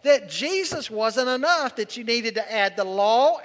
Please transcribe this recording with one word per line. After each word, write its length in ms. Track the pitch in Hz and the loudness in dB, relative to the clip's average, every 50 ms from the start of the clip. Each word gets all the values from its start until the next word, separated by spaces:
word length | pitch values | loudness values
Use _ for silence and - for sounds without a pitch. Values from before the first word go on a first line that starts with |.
| _ | _
that 260 | 277 285 254 196 185 | 4 2 2 2 -8
Jesus 640 | 156 170 233 311 381 381 381 320 - 320 240 - | -8 -6 -4 -2 -2 -4 -4 -4 -6 -8 -8 -8
wasn't 380 | 220 214 220 226 202 254 254 254 | -4 -2 -2 -2 0 0 -2 0
enough, 480 | 254 254 269 320 349 330 285 254 - | -2 0 2 0 2 2 0 -4 -4
that 180 | - 214 - - | -6 -8 -8 -8
you 80 | 240 233 | -10 -4
needed 320 | 226 233 240 226 226 196 | -2 -2 -2 -2 -2 -4
to 160 | 214 208 - | -4 -6 -2
add 240 | 220 220 202 196 196 | 0 0 0 0 0
the 80 | 208 196 | -2 -4
law 560 | 190 185 196 202 214 220 240 269 311 339 285 | -2 0 2 2 4 6 6 6 4 4 2